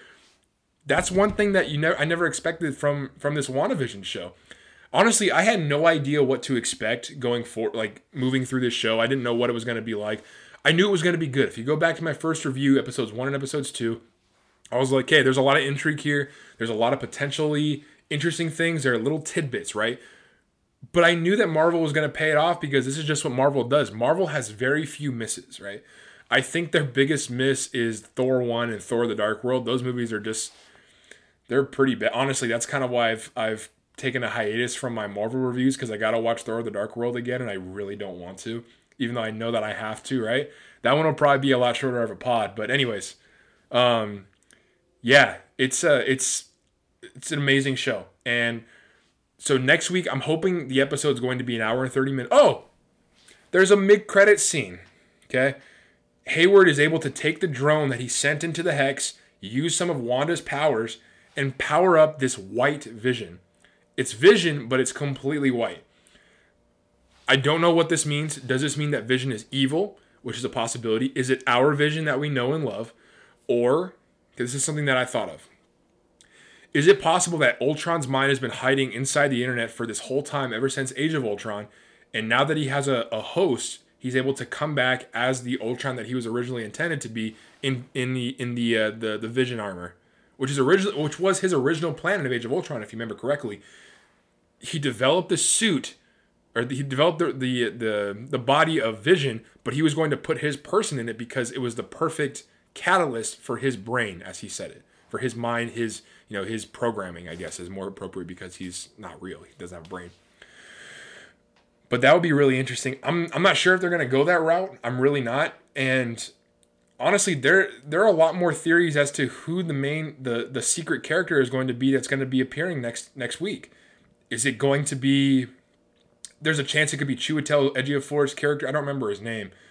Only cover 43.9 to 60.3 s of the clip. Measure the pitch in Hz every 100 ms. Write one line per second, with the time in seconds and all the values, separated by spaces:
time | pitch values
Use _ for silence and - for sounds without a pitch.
43.9 | 117 107 101 92 _ _ _ _ _ _
44.9 | _ 117 139 113 - _ - 131 - 165
45.9 | 135 117 131 - - - _ _ _ _
46.9 | _ - - - 151 139 139 135 127 -
47.9 | 104 87 _ 123 120 117 113 - - _
48.9 | _ _ _ _ _ - 131 131 165 -
49.9 | 180 175 139 151 156 185 175 131 131 135
50.9 | 143 151 123 127 127 123 113 110 123 131
51.9 | 135 131 135 127 269 233 123 - _ _
52.9 | _ _ _ _ _ _ 180 190 208 196
53.9 | 208 - 196 208 208 - 156 101 87 -
54.9 | _ _ _ - 127 135 135 - - _
55.9 | _ _ _ - 160 180 196 180 143 156
56.9 | 165 139 - 156 160 180 127 147 151 139
57.9 | 120 123 - 143 147 165 165 170 143 139
58.9 | 139 - - _ _ 95 120 165 - 175
59.9 | 143 117 127 151